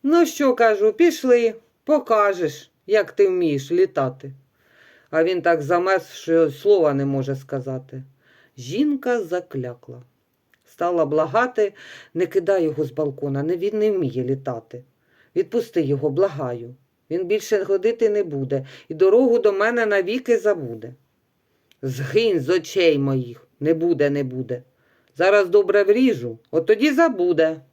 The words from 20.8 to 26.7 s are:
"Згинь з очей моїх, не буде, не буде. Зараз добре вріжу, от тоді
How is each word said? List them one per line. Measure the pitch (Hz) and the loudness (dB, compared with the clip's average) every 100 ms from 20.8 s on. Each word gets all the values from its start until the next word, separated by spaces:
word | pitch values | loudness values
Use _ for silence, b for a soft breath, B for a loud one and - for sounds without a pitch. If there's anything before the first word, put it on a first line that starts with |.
| 117 127 _ _ _ _ _ _ _ _ | -14 -20 _ _ _ _ _ _ _ _
"Згинь | 135 127 135 202 226 175 | -10 -8 -2 0 2 0
з | 131 | 0
очей | 180 156 196 170 147 | -2 -2 2 4 4
моїх, | 139 135 120 120 _ _ | 0 -2 -4 -14 _ _
не | 151 | -2
буде, | 165 170 151 143 | 0 0 2 0
не | 143 | 0
буде. | 131 127 120 127 _ _ _ _ _ - | -4 -8 -8 -10 _ _ _ _ _ -2
Зараз | 180 202 180 | 2 4 4
добре | 202 190 202 | 2 4 2
вріжу, | 196 220 262 160 120 113 _ | 4 4 2 0 -6 -12 _
от | 160 | -4
тоді | 165 | 0